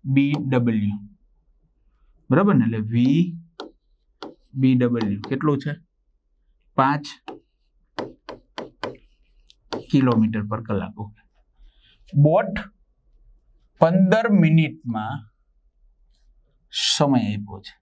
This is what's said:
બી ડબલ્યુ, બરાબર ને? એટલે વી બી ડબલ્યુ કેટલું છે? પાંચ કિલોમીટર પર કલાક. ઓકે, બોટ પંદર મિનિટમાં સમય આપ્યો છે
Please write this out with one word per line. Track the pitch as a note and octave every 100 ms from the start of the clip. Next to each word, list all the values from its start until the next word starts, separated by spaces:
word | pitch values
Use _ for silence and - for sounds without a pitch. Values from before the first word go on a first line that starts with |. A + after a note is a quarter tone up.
| C3
બી | C3+ C#3+ D3+ C3
ડબલ્યુ, | B2+ A#2+ A2 G2+ G#2 - _ _ _ _ _ _ _ _ _ _ _ _
બરાબર | C#3 G3 D3+
ને? | A2+
એટલે | A2+ G#2+
વી | A#2 B2+ D#3 F3+ - - _ - _ _ _ _ _ - - _ C3+
બી | C3 B2
ડબલ્યુ | B2 A#2 G#2+ G2+ -
કેટલું | C3+ D3+ C#3+
છે? | D3 D3 _ _ _ _ _ _ _ _ _ -
પાંચ | C3+ D3 - - - - _ _ _ _ _ - - - - - _ - - _ B2+ - _ _ _ _ _ _ _ D#3 -
કિલોમીટર | C#3+ C3 A2+ A2 A2 G#2
પર | G2 -
કલાક. | G2+ F2+ -
ઓકે, | G#2 - _ _ _ _ - _ _ _ - C#3+ D3+
બોટ | F3+ G#3 G#3 - _ _ _ _ _ _ _ _ _ _ _
પંદર | E3 F#3 F#3 A3 A3+ G3+
મિનિટમાં | D#3+ D#3+ D#3 - A#2+ A2 A2 C#3 - _ _ _ _ _ _ _ _ _ _ _ _ _ _
સમય | - - - C#3+ B2+ G#2
આપ્યો | G#2 G#2 G2 -
છે | _